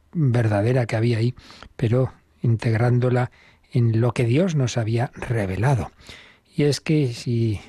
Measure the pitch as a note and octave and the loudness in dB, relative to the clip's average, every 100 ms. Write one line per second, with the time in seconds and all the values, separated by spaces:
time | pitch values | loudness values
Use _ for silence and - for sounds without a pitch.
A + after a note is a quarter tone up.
0 | _ F3 C3+ A#2+ A2 G#2 A2+ B2+ A2+ A2 | _ -2 0 2 2 2 2 0 0 0
1 | A#2+ A2+ A#2+ - - - - - A2 B2 | 0 0 -2 -4 -14 -20 -20 -4 0 2
2 | B2+ - _ _ A#2 A2 A#2+ A2 A#2+ A#2+ | 0 -6 _ _ -2 0 0 0 2 2
3 | B2+ B2 B2 _ - _ _ C3 A#2 A2 | 2 0 -2 _ -20 _ _ 0 2 2
4 | A#2+ - A#2 C3+ F#3+ D3+ B2 A#2+ A2 A2+ | 0 0 2 2 2 0 -2 -2 -2 -2
5 | C3+ - - A#2 F#2+ F2+ B2 A#2+ D#2+ - | -4 -6 -6 -4 -2 -2 0 0 -2 -12
6 | - - - _ _ - D3 C3 - D3+ | -20 -20 -20 _ _ -2 0 0 0 0
7 | C3 A#2 C3 A#2 A2+ F#2+ | 0 -4 -4 -2 0 -4